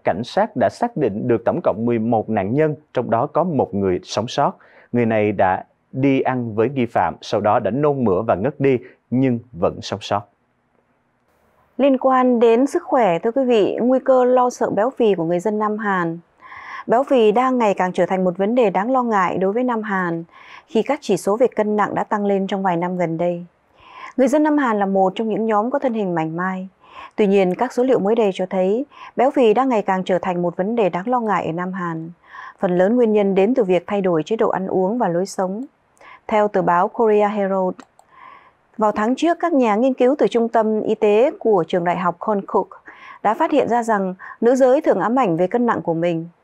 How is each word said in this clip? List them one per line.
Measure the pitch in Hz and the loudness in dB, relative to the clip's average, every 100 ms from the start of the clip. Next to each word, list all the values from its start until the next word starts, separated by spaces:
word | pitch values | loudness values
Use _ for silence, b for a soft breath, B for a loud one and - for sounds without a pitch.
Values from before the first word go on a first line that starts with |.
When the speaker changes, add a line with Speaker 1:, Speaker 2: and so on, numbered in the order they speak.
Speaker 1:
cảnh | - 90 | -4 -4
sát | 120 - 220 - | -4 -2 -2 0
đã | 98 | -2
xác | - 240 185 | 0 -6 -2
định | 123 101 127 | -4 -2 -2
được | 113 - | 0 0
tổng | 120 | -2
cộng | 123 98 117 | -2 -2 -2
mười | 120 | -2
một | 110 117 107 | 0 -2 0
nạn | 110 95 | -2 -2
nhân, | 131 156 151 _ | 0 -2 -2 _
trong | - 117 | -6 -2
đó | 113 143 | -2 -2
có | - | -2
một | 175 143 98 101 | -2 0 -2 0
người | 98 90 | -2 -2
sống | - - 117 | -4 -6 -4
sót. | - 151 - b b b | -2 -2 -2 b b b
Người | 120 113 | -2 0
này | 110 104 | 2 0
đã | 104 95 95 - _ _ | 2 2 0 -6 _ _
đi | 135 139 135 | -2 0 2
ăn | 127 127 117 104 | 0 -4 -4 -2
với | 113 | -2
nghi | 135 117 | 0 -2
phạm, | 110 87 76 | 0 -2 -4
sau | - 110 | -4 -2
đó | 104 104 | 2 0
đã | 101 | 0
nôn | 123 147 139 | 0 0 0
mửa | 117 92 | 0 0
và | 113 92 | 0 0
ngất | 117 151 | -2 -2
đi, | 139 123 B B - | 0 0 B B -6
nhưng | 123 131 117 - | 0 0 -2 -6
vẫn | 82 90 90 | -4 -4 -4
sống | - 101 | -8 -8
sót. | - 101 - _ _ _ _ _ _ _ _ _ _ _ _ _ _ - | -4 -6 -6 _ _ _ _ _ _ _ _ _ _ _ _ _ _ 0
Speaker 2:
Liên | 277 262 | 2 2
quan | 262 254 254 240 | 2 2 2 4
đến | 233 226 277 | 4 4 2
sức | 349 | -2
khỏe, | - 285 214 170 | 0 2 2 2
thưa | 226 | 0
quý | 233 | 0
vị, | 254 233 160 69 | 2 2 2 0
nguy | 240 262 | 0 0
cơ | 262 262 247 | 2 2 4
lo | 254 247 | 4 2
sợ | - 233 | 0 -4
béo | 196 233 | -2 -2
phì | - 226 185 | 0 0 2
của | |
người | 165 175 | 0 -2
dân | 214 208 | -2 -2
Nam | 214 214 | -4 -4
Hàn. | 214 190 170 170 - _ B B B B B | -4 -2 -2 -6 -14 _ B B B B B
Béo | 226 | 0
phì | 277 269 214 | 2 4 4
đang | 208 262 254 | 4 2 2
ngày | 220 | 0
càng | 190 185 | 0 -2
trở | 185 175 | 0 0
thành | 190 | 0
một | 185 180 | -2 0
vấn | 196 247 | -2 2
đề | 220 | 2
đáng | 185 214 | 0 0
lo | 262 | 0
ngại | 240 208 175 - | 0 0 0 0
đối | 190 | -2
với | 220 | 0
Nam | 254 226 | -2 -2
Hàn, | 220 196 180 170 170 B B B B | -2 -2 -2 -4 -8 B B B B
khi | 220 | -2
các | 220 294 | 0 -2
chỉ | - 415 | -2 -2
số | - 214 | 0 0
về | 254 | 0
cân | - 214 208 | 0 -2 0
nặng | 196 - | 0 -2
đã | |
tăng | - 214 202 | -4 -2 0
lên | 196 190 | -2 -2
trong | 202 | -2
vài | 190 170 | -2 -2
năm | 175 180 | -2 -2
gần | 170 165 | -2 -2
đây. | 175 175 175 _ _ B B B B B | -4 -4 -10 _ _ B B B B B
Người | 254 | 2
dân | 294 | 4
Nam | 302 294 | 2 2
Hàn | 262 214 | 0 0
là | 196 | 0
một | 196 190 190 | 2 2 0
trong | 226 | -4
những | 208 220 | -2 0
nhóm | 208 226 | 0 0
có | 285 | -2
thân | 277 | -2
hình | 220 190 170 | -2 -2 -2
mảnh | 160 165 | -4 -4
mai. | 185 185 190 _ B B B - | -6 -6 -10 _ B B B -2
Tuy | 208 | 2
nhiên, | 196 180 180 | 4 2 0
các | 247 | -4
số | - | 0
liệu | 262 247 | 2 2
mới | 190 233 | 2 2
đây | 208 | 0
cho | 185 185 | -2 -4
thấy | 190 185 214 294 B B - | -2 0 -2 -4 B B 0
béo | 247 | 0
phì | 285 233 | 4 4
đang | 208 269 | 4 2
ngày | 226 | 0
càng | 196 190 | 0 -2
trở | 185 180 | 0 -2
thành | 190 175 | -2 -2
một | 175 170 | -2 -2
vấn | 175 240 | -4 0
đề | 185 | 0
đáng | 175 202 | 0 -2
lo | 254 | -2
ngại | 220 185 - | 0 -2 -2
ở | |
Nam | 160 180 | -6 -6
Hàn. | 185 175 160 160 175 B B B B | -6 -6 -8 -10 -16 B B B B
Phần | 196 180 | -2 2
lớn | 185 247 | 2 4
nguyên | 233 | 2
nhân | 214 196 196 | 2 2 2
đến | 196 262 | 2 2
từ | |
việc | 196 180 - | 2 0 0
thay | 208 | -2
đổi | 185 165 | 0 0
chế | 156 226 | 0 0
độ | 220 | 0
ăn | - 190 | 0 -2
uống | - 185 247 | 0 0 0
và | 208 | -2
lối | 170 196 | -2 -4
sống. | - 185 202 277 _ _ _ B B - | -4 -4 -4 -10 _ _ _ B B -4
Theo | 214 208 | 0 0
tờ | 208 | 0
báo | 175 175 202 | 2 2 0
Korea | - 220 208 208 | 0 2 4 2
Herald, | 214 196 190 185 190 - _ B B B B B B _ - | 0 -2 -2 -2 -4 -14 _ B B B B B B _ -2
vào | 311 | -2
tháng | 214 214 262 | 0 -2 0
trước, | 311 339 | 0 0
các | 339 | 0
nhà | 302 240 208 | 2 2 2
nghiên | 269 | 0
cứu | 262 247 294 | 2 2 2
từ | 226 | 2
Trung | 240 226 | 0 0
tâm | 226 220 214 | 0 0 0
Y | - 220 | -2 0
tế | 214 208 277 392 | 2 4 2 0
của | 226 202 160 | 0 0 2
trường | 185 | -2
đại | 175 175 | -2 -2
học | 180 170 | -2 -4
Konkuk | - 202 - 202 - - B B B B | -4 -4 -2 -4 -4 -10 B B B B
đã | 196 | -2
phát | 226 330 | 0 0
hiện | 302 - | 0 2
ra | 240 | 0
rằng | 226 208 190 185 B B | 0 -2 -2 -6 B B
nữ | 226 262 | 2 4
giới | 262 269 | 4 4
thường | 311 208 | 2 0
ám | 185 254 | 0 0
ảnh | 233 165 | 0 0
về | 180 | 0
cân | 240 240 | 0 0
nặng | 208 | -2
của | 175 | -2
mình. | 165 175 165 170 _ | -2 -2 -2 -6 _